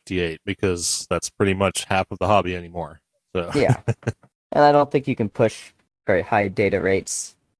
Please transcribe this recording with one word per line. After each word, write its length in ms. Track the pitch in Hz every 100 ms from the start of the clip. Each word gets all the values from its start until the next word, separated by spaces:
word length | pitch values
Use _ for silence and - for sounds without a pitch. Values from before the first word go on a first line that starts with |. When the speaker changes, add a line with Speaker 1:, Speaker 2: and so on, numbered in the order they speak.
| -
Speaker 1:
T 140 | 90
eight 220 | 87 80 -
because 640 | 95 98 87 82 - -
that's 220 | 85 -
pretty 240 | - 101 95
much 300 | 98 - -
half 200 | 95 95
of 80 | 98
the 80 | 92
hobby 280 | 104 90 90
anymore. 460 | 87 85 78 73 _ _ _ 92
So. 140 | 85
<laughs> 40 | 147
Speaker 2:
Yeah. 220 | 127 127 - - - - _ _ _
And 120 | 147
I 80 | 147
don't 200 | 147 143
think 160 | 151 135
you 80 | 120
can 120 | 107
push 440 | - 113 - - _ _ _ -
very 160 | 92
high 280 | - 110 101
data 300 | 92 98 95
rates 560 | 87 95 - - - - _ _